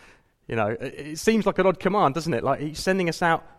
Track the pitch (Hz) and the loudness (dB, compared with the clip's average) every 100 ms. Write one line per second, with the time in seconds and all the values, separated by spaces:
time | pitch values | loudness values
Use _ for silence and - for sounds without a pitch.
0 | - - _ _ - 113 104 - 131 78 | -20 -20 _ _ -8 -2 -2 -2 -8 -10
1 | 143 160 - 220 196 185 190 - 185 202 | -12 -4 2 4 2 2 2 2 0 2
2 | 151 147 160 120 135 123 151 151 - 190 | 2 2 -2 -2 0 -2 -4 -6 -2 0
3 | 175 - 170 165 - | 0 0 2 0 -2